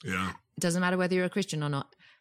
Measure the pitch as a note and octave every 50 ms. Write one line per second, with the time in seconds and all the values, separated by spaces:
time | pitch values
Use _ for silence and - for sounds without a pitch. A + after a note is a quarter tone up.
0 | - - F#2 F#2 F#2+ F#2 - - _ _ _ - - F3 E3+ F3+ F#3 F3+ F#3 F#3
1 | F3+ F3+ F#3 F#3 F3+ F3+ - G#3 F#3+ - - D3+ D3+ D3 C#3+ C#3 - - _ _
2 | - - - _